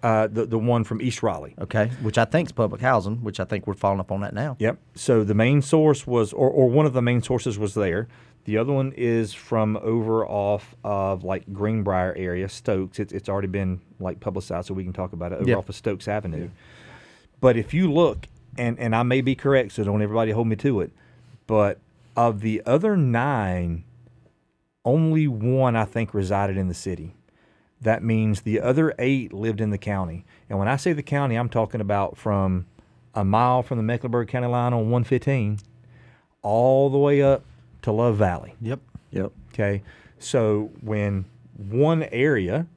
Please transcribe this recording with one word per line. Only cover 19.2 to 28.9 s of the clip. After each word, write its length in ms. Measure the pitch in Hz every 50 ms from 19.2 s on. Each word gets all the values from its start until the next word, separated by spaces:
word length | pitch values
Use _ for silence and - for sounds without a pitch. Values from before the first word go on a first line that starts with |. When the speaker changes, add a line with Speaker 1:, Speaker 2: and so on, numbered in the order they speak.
Speaker 1:
be 140 | 131 131 135
correct, 380 | - - 139 139 131 123 101 -
so 100 | - 107
don't 180 | 98 101 107
everybody 300 | 104 104 107 113 113 110
hold 160 | 107 110 117 113
me 80 | 110
to 260 | 104 - 139 131 101
it, 100 | 87 - - _ _ _ _ _ _ _ - - _
but 320 | - 110 107 104 101 101 - _ _ _ _ _ _ _ -
of 240 | 120 117 110 104
the 220 | 107 113 110 107 -
other 320 | - 123 151 175 220 208 190
nine, 840 | 151 127 117 117 123 143 143 120 104 95 90 90 87 85 82 85 87 - - - _ - _ _ _ _ _ _ _ _ _ _ _ _ _ _ _
only 440 | 117 127 156 160 160 156 160 156 147
one, 480 | 127 110 104 120 127 131 131 127 117
I 100 | 113 110
think, 300 | 101 - 117 113 98 -
resided 420 | 104 98 92 101 98 101 98 95 95
in 100 | 95 92
the 60 | 87
city. 400 | - - 98 92 78 78 80 - _ _ _ _ _ _ _ _ _ _ _ _ _
That 220 | - 113 110 - -
means 380 | 113 113 110 110 110 104 95
the 200 | - - 107 110
other 320 | 95 120 131 143 160 156